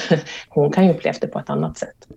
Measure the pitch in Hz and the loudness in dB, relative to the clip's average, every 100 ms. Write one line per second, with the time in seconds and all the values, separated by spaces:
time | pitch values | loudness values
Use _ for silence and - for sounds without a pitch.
0 | - 160 - - - 151 147 165 185 160 | 4 0 0 -14 -4 0 2 4 4 4
1 | 147 - - - - 143 156 - - _ | -2 -4 -6 -6 -6 -4 -4 -6 -12 _
2 | _ | _